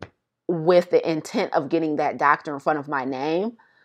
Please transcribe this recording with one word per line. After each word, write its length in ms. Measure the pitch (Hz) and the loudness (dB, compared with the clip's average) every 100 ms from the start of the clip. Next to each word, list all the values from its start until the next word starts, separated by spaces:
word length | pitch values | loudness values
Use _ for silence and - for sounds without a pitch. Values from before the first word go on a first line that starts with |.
| - _ _ _ - | -20 _ _ _ -6
with 440 | 170 160 180 175 | 0 4 4 4
the 200 | 165 170 | 2 2
intent 420 | 160 - 226 185 | -2 -4 -4 -2
of 140 | 165 143 | -2 0
getting 280 | 165 160 147 | -2 0 0
that 220 | 147 123 | -2 0
doctor 360 | 143 156 - | 2 2 -2
in 60 | 143 | -6
front 180 | 160 151 | -2 -2
of 80 | 143 | -4
my 180 | 143 | -6
name 520 | 127 131 143 165 214 233 _ _ | -4 -4 -2 -2 -4 -8 _ _